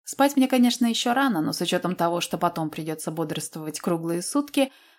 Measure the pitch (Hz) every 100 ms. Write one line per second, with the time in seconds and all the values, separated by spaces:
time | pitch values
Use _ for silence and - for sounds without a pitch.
0 | - - 277 277 254 254 247 - 233 226
1 | 247 247 277 175 165 - 175 180 175 180
2 | 170 175 - 170 175 170 156 - 160 156
3 | - 160 156 156 - 160 156 151 - 165
4 | 165 170 - 285 285 277 269 - _